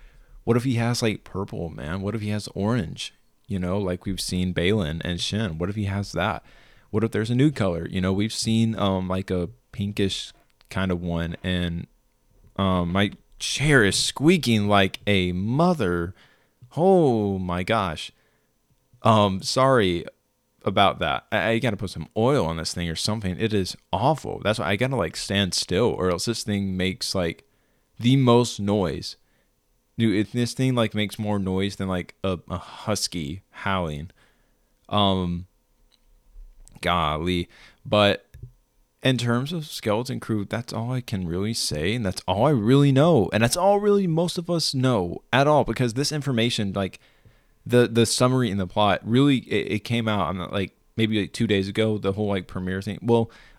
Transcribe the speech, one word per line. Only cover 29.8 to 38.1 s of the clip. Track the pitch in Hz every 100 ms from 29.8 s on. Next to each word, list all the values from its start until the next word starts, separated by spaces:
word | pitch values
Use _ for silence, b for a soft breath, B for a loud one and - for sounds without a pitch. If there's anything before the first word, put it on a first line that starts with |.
| _ -
Dude, | 113 98
if | 104
this | 120 120
thing, | - 131
like, | 123 110
makes | 107 104 -
more | 104 101
noise | 95 92 101 -
than, | 95
like, | 90 - -
a, | 95 87 -
a | 87
husky | - - - 101 - 87 71 95 -
howling. | - 101 95 82 73 85 _ _ _ _ _ _ _ -
Um, | 104 98 95 90 87 90 _ _ _ _ _ _ _ _ - - - - -
golly. | 85 87 78 76 85 87 85 B B B
But | - 107 101